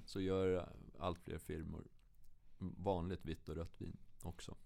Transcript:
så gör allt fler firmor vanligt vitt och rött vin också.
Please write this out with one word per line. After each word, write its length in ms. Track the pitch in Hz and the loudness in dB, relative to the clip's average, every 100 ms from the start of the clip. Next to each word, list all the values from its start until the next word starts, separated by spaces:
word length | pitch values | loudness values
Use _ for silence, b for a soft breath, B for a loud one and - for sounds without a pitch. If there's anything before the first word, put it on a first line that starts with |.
| - | 4
så 140 | 101 | 2
gör 480 | 92 95 95 90 - - - - | 4 6 8 6 2 -6 -12 -2
allt 220 | 90 85 | 0 0
fler 160 | - 80 | -4 -6
firmor 480 | - 80 82 80 - - - - - - - - | -2 -2 -2 -4 -8 -16 -20 -14 -14 -14 -14 -4
vanligt 680 | 92 - 95 92 85 90 | -4 2 4 4 4 0
vitt 240 | - - - | -2 -4 -4
och 60 | 80 | -4
rött 180 | 82 - | -4 -4
vin 160 | 85 - - - | -6 -6 -10 -8
också. 340 | 85 - - - | -6 -6 -8 -8